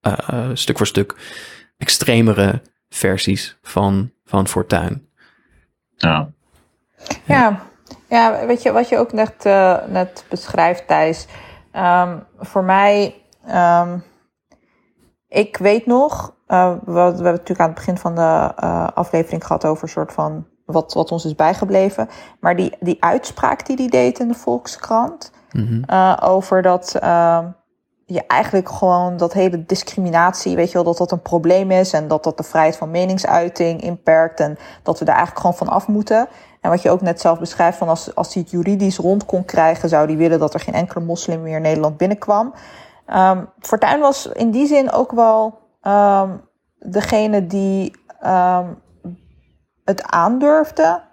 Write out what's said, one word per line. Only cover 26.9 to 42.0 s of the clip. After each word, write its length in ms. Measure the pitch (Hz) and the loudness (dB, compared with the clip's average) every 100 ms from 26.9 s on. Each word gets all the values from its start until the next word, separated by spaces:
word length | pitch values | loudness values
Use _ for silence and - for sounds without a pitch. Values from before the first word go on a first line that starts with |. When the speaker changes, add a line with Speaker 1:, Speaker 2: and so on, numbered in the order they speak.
| - | -4
Speaker 3:
ehm, 460 | - 170 170 170 170 180 _ _ _ _ _ | 0 2 4 2 -2 -14 _ _ _ _ _
je 200 | 180 - | -8 0
eigenlijk 420 | 123 220 196 185 | 0 2 -2 -2
gewoon 480 | - 185 180 180 175 | -2 2 2 0 -2
dat 160 | 170 | -2
hele 320 | 190 190 175 165 | 0 0 0 -4
discriminatie, 880 | 190 - - 185 170 175 180 - 175 | -6 -6 -6 -2 2 2 0 -4 -2
weet 120 | 170 | 0
je 60 | |
wel, 100 | 180 | 0
dat 120 | 170 170 | 0 0
dat 140 | 175 | -2
een 100 | 175 | -4
probleem 480 | - 170 160 185 190 | -2 0 4 2 4
is 220 | 185 185 | 2 2
en 160 | 160 151 | 0 -2
dat 160 | 156 | -2
dat 120 | 160 160 | -2 -6
de 60 | |
vrijheid 340 | 151 160 156 156 | -4 2 2 0
van 140 | 160 | -6
meningsuiting 920 | 165 185 190 - 170 170 175 170 165 | -2 -2 -2 0 0 0 -2 -2 -2
inperkt 580 | 175 175 - 160 165 165 | -8 -6 2 4 2 0
en 180 | 147 151 - - | -4 -4 -16 -14
dat 160 | - 165 | -6 -2
we 60 | |
daar 120 | 160 - | 0 2
eigenlijk 300 | 175 - 180 | 0 -2 -2
gewoon 200 | 175 - | -2 -2
van 100 | 190 | -2
af 120 | - | 0
moeten. 400 | 208 214 220 240 - - _ | -2 2 0 0 -6 -20 _
En 100 | 165 | -2
wat 120 | 175 | 0
je 80 | - | 2
ook 100 | 185 | 0
net 200 | 185 175 | 0 0
zelf 180 | 170 165 | 0 0
beschrijft, 400 | 170 - 170 170 | -4 0 0 0
van 100 | 170 | -2
als, 260 | 165 - | -2 -4
als 200 | - 170 | -6 -4
hij 80 | - | -4
het 80 | 170 | -6
juridisch 440 | 175 175 202 196 190 | -4 -2 0 0 0
rond 260 | 175 202 | 0 0
kon 200 | - 185 | 0 -6
krijgen, 440 | 185 - 160 165 170 | -2 2 2 2 0
zou 180 | 160 151 | 2 2
hij 100 | 156 | 2
willen 220 | 165 160 | 2 2
dat 160 | 151 | 0
er 60 | 170 | -4
geen 140 | - | -4
enkele 300 | - 175 - | -4 -4 -6
moslim 380 | 170 170 - 165 | -6 -6 -6 -6
meer 180 | 160 156 | -6 -4
Nederland 360 | 156 156 156 | 0 0 0
binnenkwam. 580 | 151 | 0